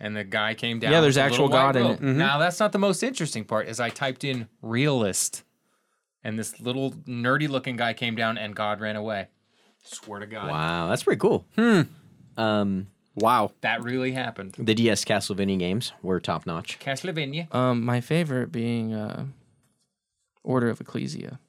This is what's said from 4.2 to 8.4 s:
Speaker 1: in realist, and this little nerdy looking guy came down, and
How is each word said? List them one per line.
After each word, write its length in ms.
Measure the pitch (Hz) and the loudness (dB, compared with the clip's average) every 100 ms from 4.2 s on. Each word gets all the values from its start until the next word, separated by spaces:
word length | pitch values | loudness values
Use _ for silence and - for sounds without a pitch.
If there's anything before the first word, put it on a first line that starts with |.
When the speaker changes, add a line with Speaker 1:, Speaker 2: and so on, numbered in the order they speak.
Speaker 1:
in 240 | 143 127 107 _ | -4 -4 -6 _
realist, 840 | 113 117 147 131 101 92 - - - _ _ _ _ _ _ _ | -4 2 2 4 2 0 -4 -6 -16 _ _ _ _ _ _ _
and 120 | 113 110 | -8 -6
this 200 | 110 - | -6 -8
little 300 | 120 127 135 - - | -6 -2 -4 -6 -8
nerdy 420 | 120 120 143 151 | -2 0 2 0
looking 280 | 135 131 120 | -2 -4 -2
guy 160 | 117 | -2
came 240 | 113 120 113 | -2 -4 0
down, 200 | 113 | -2
and 180 | 113 | -2